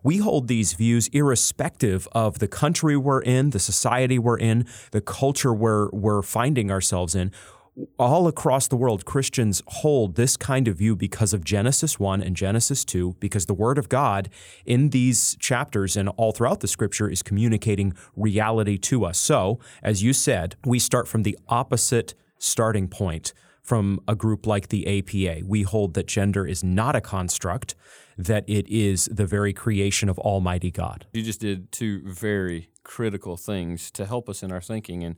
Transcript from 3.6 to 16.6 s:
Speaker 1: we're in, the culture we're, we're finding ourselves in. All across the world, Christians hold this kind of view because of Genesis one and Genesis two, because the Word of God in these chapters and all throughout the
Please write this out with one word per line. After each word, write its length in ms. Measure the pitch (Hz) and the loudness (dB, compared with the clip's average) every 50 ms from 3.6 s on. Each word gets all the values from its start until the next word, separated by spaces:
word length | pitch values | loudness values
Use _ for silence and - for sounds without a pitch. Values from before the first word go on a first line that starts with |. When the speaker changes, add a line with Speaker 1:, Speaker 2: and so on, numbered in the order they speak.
| - - 101 - - 120 120 127 131 127 131 123 | 0 0 0 0 2 2 2 2 2 2 2 2
Speaker 1:
we're 200 | 113 120 117 - | 2 2 2 2
in, 260 | 113 113 110 117 117 - - - - - | 2 2 2 2 0 -2 -6 -14 -16 -4
the 80 | - 104 | -4 -4
culture 540 | - - - - 135 139 143 - - 127 113 | -4 -4 -4 0 0 0 0 2 0 0 2
we're, 360 | 104 113 113 107 104 104 - | 2 2 2 4 2 2 0
we're 300 | - 107 98 107 104 101 | -2 0 0 2 2 2
finding 500 | 95 - - 113 120 143 151 127 104 98 | 0 -2 -2 0 2 2 2 2 0 0
ourselves 440 | 98 95 92 - 98 90 90 85 - | 0 0 0 0 0 0 -2 0 0
in. 160 | 95 92 98 - - - - - - _ _ _ - - - _ - | 0 -2 -2 -4 -8 -16 -20 -20 -20 _ _ _ -14 -14 -12 _ 0
All 300 | 120 123 147 180 175 165 | 2 4 4 4 4 2
across 400 | - - - 151 127 135 - - | 2 2 2 2 2 2 2 0
the 80 | 135 | 0
world, 300 | 117 127 123 107 95 - | 2 2 2 0 0 -4
Christians 560 | - - 139 131 - - 135 113 107 95 - - - | -2 -2 -2 -2 0 0 0 2 2 0 -2 -4 -8
hold 480 | - - - 151 147 131 110 95 80 | -8 -2 2 2 4 4 2 2 2
this 200 | - 120 - - | 2 2 2 0
kind 320 | - - - 131 131 131 113 | -2 -2 -2 0 2 2 2
of 80 | 90 | 2
view 220 | 78 104 113 110 87 | 2 2 2 2 2
because 340 | 101 95 - - 113 92 | -2 -4 0 0 0 0
of 140 | 107 95 80 | 0 -2 0
Genesis 540 | - 104 101 104 127 139 - 165 156 - - | 0 0 2 2 2 2 2 0 -2 -2 -2
one 200 | 101 98 95 101 | -2 0 0 0
and 140 | - 90 90 | -2 -2 -2
Genesis 480 | - 98 95 104 117 - - 139 - - | -2 0 0 2 2 2 0 0 -2 -4
two, 320 | - - 90 90 90 90 - | -2 -2 -2 -2 -2 -4 -4
because 240 | 101 98 - 104 - | -6 -2 -2 -2 0
the 80 | - 98 | 0 0
Word 240 | 85 107 120 147 147 | 0 2 2 2 0
of 100 | 104 - | 0 0
God 420 | 123 131 143 120 98 98 95 95 - - - - - - - | 0 2 2 2 2 0 -2 -4 -10 -16 -20 -20 -20 -12 -2
in 240 | - 123 127 143 147 | 2 4 4 4 4
these 480 | 123 127 123 127 117 - - - - - | 4 4 4 4 4 2 2 0 -2 -4
chapters 560 | - - 127 123 147 - - 104 98 92 95 | -2 -2 0 0 -2 -2 -2 -2 -2 0 0
and 140 | 104 95 98 - - | -2 -2 -2 0 0
all 160 | 113 110 107 | 0 0 2
throughout 260 | - 117 135 202 | 2 0 0 0
the 80 | 202 | 0